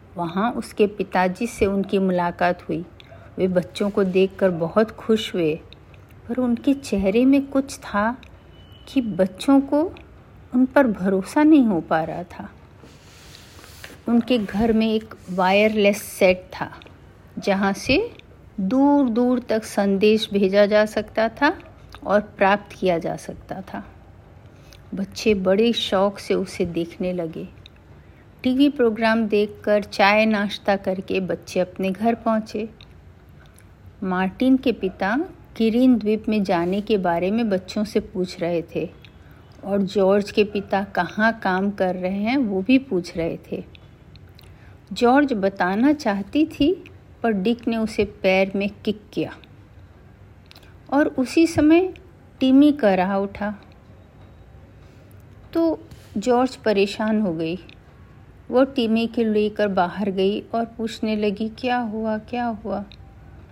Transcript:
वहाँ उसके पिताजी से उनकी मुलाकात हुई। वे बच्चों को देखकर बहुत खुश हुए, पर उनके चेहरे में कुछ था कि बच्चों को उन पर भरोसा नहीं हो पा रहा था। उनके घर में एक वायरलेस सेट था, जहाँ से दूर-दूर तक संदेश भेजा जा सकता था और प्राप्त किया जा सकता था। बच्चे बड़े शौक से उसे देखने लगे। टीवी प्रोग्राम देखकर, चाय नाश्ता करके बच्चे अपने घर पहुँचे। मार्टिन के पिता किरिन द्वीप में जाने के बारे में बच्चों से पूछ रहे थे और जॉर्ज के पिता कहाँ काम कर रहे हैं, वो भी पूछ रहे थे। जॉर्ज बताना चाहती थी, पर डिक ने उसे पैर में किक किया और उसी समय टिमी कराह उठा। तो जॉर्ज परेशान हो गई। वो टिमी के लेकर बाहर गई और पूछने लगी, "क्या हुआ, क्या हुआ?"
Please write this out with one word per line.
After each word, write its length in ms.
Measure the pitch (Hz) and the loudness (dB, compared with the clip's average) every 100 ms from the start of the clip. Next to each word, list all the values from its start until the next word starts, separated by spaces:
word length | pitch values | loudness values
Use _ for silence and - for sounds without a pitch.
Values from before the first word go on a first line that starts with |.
| - 175 | -14 -8
वहाँ 360 | 170 190 233 | -6 -2 -2
उसके 340 | 233 - - 208 | -4 -6 0 0
पिताजी 600 | 208 190 185 185 180 240 | 0 -4 0 0 -2 -8
से 200 | - 196 | -2 0
उनकी 320 | 196 190 196 | 0 0 0
मुलाकात 680 | 190 180 175 175 180 175 - | 0 0 -2 0 -2 -2 -6
हुई। 160 | 160 180 - - - - - | -8 -10 -18 -20 -20 -14 -4
वे 100 | 190 | 0
बच्चों 420 | 180 170 - 202 | 0 -2 -4 -2
को 140 | 208 | 0
देखकर 460 | 190 185 190 - 190 | 0 2 0 2 -2
बहुत 400 | 165 165 208 220 | 0 0 0 0
खुश 440 | - - 220 - | -2 -2 0 -2
हुए, 260 | 185 160 156 - - - - - - - | -2 -2 -2 -10 -20 -20 -20 -20 -18 -8
पर 80 | 240 | -4
उनके 380 | 247 233 285 | -2 0 0
चेहरे 500 | 277 - 196 190 220 | -2 -2 -2 2 4
में 220 | 262 277 277 | 4 4 2
कुछ 320 | 277 269 - | -2 -4 -8
था 420 | - 202 220 247 - - - - - - - | -6 -2 -2 -4 -12 -20 -20 -20 -20 -20 -6
कि 120 | 269 | -2
बच्चों 600 | 226 175 190 - - 277 | -2 0 -2 0 4 4
को 320 | 269 294 370 - - - - - - | 4 0 0 -6 -20 -20 -20 -20 -4
उन 120 | 254 254 | 0 2
पर 200 | 294 262 | 4 2
भरोसा 560 | 185 190 190 190 302 | 0 0 0 0 2
नहीं 220 | 302 311 | 6 6
हो 160 | 226 165 | 6 0
पा 240 | 160 160 | 0 -2
रहा 180 | 160 165 | -2 -8
था। 280 | 180 - 202 - - - - - - - - - - - - - - - - | -10 -14 -16 -18 -20 -20 -20 -20 -20 -20 -20 -20 -20 -20 -20 -20 -20 -10 0
उनके 300 | 233 233 247 | 0 2 0
घर 340 | 196 196 226 | -2 0 2
में 220 | 220 220 | 2 2
एक 200 | 214 220 - - | -2 -4 -14 -8
वायरलेस 720 | 185 185 202 214 214 202 202 | 0 2 4 4 4 2 0
सेट 480 | - - 185 185 - | -6 2 2 2 -6
था, 260 | - - - - - - - - - | -12 -12 -12 -20 -20 -20 -20 -18 -6
जहाँ 340 | 202 190 196 | -2 0 -2
से 400 | 196 - 294 466 - - - - - | -2 -2 -2 -2 -10 -20 -20 -14 -6
दूर-दूर 800 | 190 254 285 285 254 220 247 247 | -2 2 4 4 2 2 0 0
तक 240 | - 220 | -2 -4
संदेश 640 | 220 - 202 196 208 214 - | -2 -2 0 4 4 4 0
भेजा 340 | 196 196 202 208 | 0 2 4 4
जा 200 | 208 214 | 4 2
सकता 420 | 214 208 - 226 | -2 -4 -2 -2
था 300 | - 294 392 - - - - - | 2 0 0 -8 -20 -20 -10 0
और 140 | 208 | 0
प्राप्त 560 | 208 - 190 208 - - | 0 0 2 2 -2 -4
किया 220 | 185 165 | -2 -2
जा 180 | 147 160 | -4 -8
सकता 440 | - 165 - - | -12 -16 -12 -12
था। 240 | 185 202 - - - - - - - - - - - | -12 -14 -14 -20 -20 -20 -20 -20 -20 -20 -20 -20 -12
बच्चे 400 | 190 196 - 226 | -8 -8 -2 0
बड़े 380 | 202 185 196 233 | 2 2 2 2
शौक 460 | 220 - 190 202 202 | 0 -2 0 0 -2
से 160 | - | -4
उसे 320 | 185 185 - 175 | -4 -4 -6 -6
देखने 460 | 165 170 - 180 | -6 -8 -6 -6
लगे। 360 | 180 165 160 185 - - - - - - - - - | -6 -8 -10 -14 -16 -20 -20 -20 -20 -20 -20 -20 -6
टीवी 260 | 254 254 285 | -2 4 2
प्रोग्राम 600 | 277 233 214 226 226 214 | 4 0 2 0 0 0
देखकर, 540 | 208 208 - 208 208 | 0 0 -4 0 0
चाय 440 | 202 - 202 214 220 | 0 2 4 4 2
नाश्ता 500 | 208 202 - - 196 | 0 -2 -4 -2 0
करके 440 | 196 185 190 190 | -2 -6 -4 -4
बच्चे 400 | 180 165 - 185 | -4 -6 -6 -4
अपने 300 | 180 - 190 | -4 -4 -4
घर 240 | 190 226 | -2 -2
पहुँचे। 540 | 233 226 220 220 214 220 - - - - - - - - - - - - - | 0 -2 -2 -4 -8 -10 -12 -20 -20 -20 -20 -20 -20 -20 -20 -20 -20 -20 -10
मार्टिन 540 | 185 180 190 - 254 262 | -4 -2 -2 0 2 4
के 160 | 262 | 2
पिता 520 | - 190 - 190 247 370 - - - | -2 -6 -4 -4 -2 -4 -10 -14 -2
किरिन 420 | 226 233 262 233 | 0 4 4 4
द्वीप 260 | 208 214 214 | 2 -2 -2
में 160 | 214 | -2
जाने 360 | 190 175 170 202 | 0 0 0 -2
के 180 | 208 208 | -2 0
बारे 320 | 180 170 180 | 0 0 0
में 200 | 226 226 | -2 0
बच्चों 340 | 190 190 208 | -2 -4 -6
से 160 | 202 214 | -4 -4
पूछ 400 | 196 185 180 - | -4 -4 -6 -4
रहे 220 | 170 170 165 | -4 -4 -4
थे 160 | 160 165 - - - - - - - | -8 -8 -10 -20 -20 -20 -20 -20 -16
और 180 | 190 196 | -4 -2
जॉर्ज 480 | 190 208 190 202 202 | 0 2 4 4 2
के 140 | - | 0
पिता 400 | 208 208 196 196 | 0 -2 -4 -4
कहाँ 560 | 196 190 175 - 226 226 | -2 -4 -4 0 0 0
काम 300 | 196 185 202 | -2 -2 -2
कर 240 | 202 185 | -2 -2
रहे 240 | 180 180 196 | -2 -4 -4
हैं, 180 | 208 277 | -2 0
वो 260 | 220 190 | 0 -2
भी 160 | 190 262 | 2 2
पूछ 380 | 269 180 175 170 | 2 -4 -4 -6
रहे 220 | 165 - - | -6 -6 -10
थे। 120 | - - - - - - - - - - - - - - | -12 -12 -20 -20 -20 -20 -20 -20 -20 -20 -20 -20 -20 -14
जॉर्ज 400 | 190 240 269 285 | 0 4 4 4
बताना 600 | 214 190 196 180 202 277 | 0 -2 0 0 2 2
चाहती 540 | 294 220 196 196 294 311 | 2 0 -2 -2 0 0
थी, 380 | - 294 381 - - - - | 0 0 0 -6 -20 -20 -4
पर 100 | 233 | -2
डिक 360 | 202 202 240 - | 0 0 -2 -2
ने 80 | 226 | -2
उसे 280 | 220 - | -2 -2
पैर 480 | 202 - 190 190 196 196 | -4 -2 2 2 2 -2
में 140 | 202 - | -6 -4
किक 160 | 220 208 - | -6 -6 -8
किया 240 | 175 151 - - - - - - - - - - - - - - - - | -8 -8 -10 -20 -20 -20 -20 -20 -20 -20 -20 -20 -20 -20 -20 -20 -20 -2
और 160 | 277 311 | 0 0
उसी 380 | - 247 339 330 | 0 0 2 2
समय 480 | - 302 339 370 - - - - - | 4 6 6 4 -4 -20 -20 -20 -2
टिमी 320 | 262 269 294 | 4 6 6
कराह 420 | 294 202 185 185 | 4 2 2 0
उठा। 400 | 196 196 - 208 202 - - - - - - - - - - - - - - - - - - - | -2 -4 -6 -8 -8 -16 -20 -20 -20 -20 -20 -20 -20 -20 -20 -20 -20 -20 -20 -20 -20 -20 -20 -6
तो 280 | 330 330 - - - - 214 | 0 0 0 -8 -20 -10 -4
जॉर्ज 400 | 254 240 254 - | 0 2 0 -2
परेशान 640 | 220 196 202 - 220 214 | 0 2 0 -2 -2 0
हो 140 | 202 | -2
गई। 240 | 160 160 180 - - - - - - - - - | -2 -6 -6 -12 -20 -20 -20 -20 -20 -20 -20 -2
वो 140 | 240 | 2
टिमी 420 | 269 269 226 226 226 | 2 0 0 0 0
के 180 | 233 | -2
लेकर 440 | 220 214 214 208 208 | 0 0 0 0 -2
बाहर 420 | 190 175 185 202 | 0 -2 -2 -4
गई 300 | 190 190 214 | 0 0 -2
और 240 | - 233 | -4 -6
पूछने 520 | 226 - 220 - 220 208 | -6 -6 -8 -6 -4 -2
लगी, 320 | 208 190 220 | -2 -2 -6
"क्या 300 | 220 247 247 | -6 -4 -2
हुआ, 400 | 226 220 220 214 | -4 -6 -4 -6
क्या 260 | 214 240 | -6 -6
हुआ?" 400 | 240 208 202 196 202 - - - - - - | -6 -6 -8 -8 -10 -18 -20 -20 -20 -20 -20